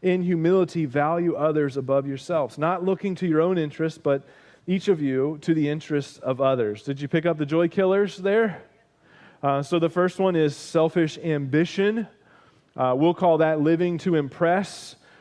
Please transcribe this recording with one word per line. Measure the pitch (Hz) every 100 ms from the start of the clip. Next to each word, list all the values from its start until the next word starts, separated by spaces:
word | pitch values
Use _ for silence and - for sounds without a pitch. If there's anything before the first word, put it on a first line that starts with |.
in | 185 185
humility, | 175 170 165 190 175 170 147
value | 143 151 170 170 135
others | 156 151 143 135
above | 131 139 139
yourselves, | 135 - 165 123 -
not | 156 180
looking | 185 190 202 180
to | 185
your | 156
own | 175 180
interests, | 151 - 160 -
but | 147 139 - - - _ -
each | 185 -
of | 165
you | 139 131 143 151
to | 170
the | 160 147
interests | 151 - 147 139 -
of | - 131
others." | 135 127 107 104
Did | - 135
you | 143
pick | 165 170
up | 156
the | 143
joy | 160 175
killers | 196 190 196 202 -
there? | 190 214 220 151 - _ _ _ _ - - -
Uh, | 139 139
so | 143 175
the | 165
first | 175 180 -
one | 190 170
is | 151 -
selfish | - 165 160 180 156 -
ambition. | 170 147 135 151 170 196 202 226 208 _ _ _ _ _ _ -
Uh, | 127 127
we'll | 165
call | 170 180 156
that | 156 156
living | 151 165 180 170
to | 190 160
impress. | 139 - 170 185 190 - - - - -